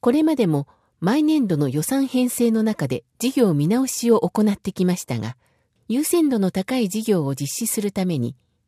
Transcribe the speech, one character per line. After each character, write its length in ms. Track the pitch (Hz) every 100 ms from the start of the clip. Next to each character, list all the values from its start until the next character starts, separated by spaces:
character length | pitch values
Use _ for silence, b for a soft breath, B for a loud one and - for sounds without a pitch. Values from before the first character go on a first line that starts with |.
こ 120 | -
れ 100 | 277
ま 140 | 320 302
で 100 | 208
も 220 | 151 143 b b b
毎 220 | 180 269
年 240 | 302 311 220
度 100 | 156
の 120 | 143
予 140 | 135
算 240 | 160 269 269
編 240 | 254 247
成 200 | - 240
の 120 | 220
中 240 | 220 214 139
で 180 | 127 _ _
事 140 | 240
業 200 | 277 220
見 160 | 147 151
直 180 | 233 262
し 240 | - 233
を 100 | 220
行 220 | 180 - 214
っ 60 | 202
て 160 | -
き 120 | -
ま 120 | 180 180
し 80 |
た 140 | - 120
が、 180 | 110 123 _ _ _ _ _
優 160 | 233
先 240 | 311 349 311
度 100 | 240
の 120 | 185
高 280 | 190 190 262
い 100 | 214
事 140 | 202
業 240 | 220 196 139
を 80 |
実 140 | 135 139
施 180 | - 226
す 140 | -
る 100 | 208
た 120 | 196
め 140 | 185 156
に、 160 | 120 131 _ _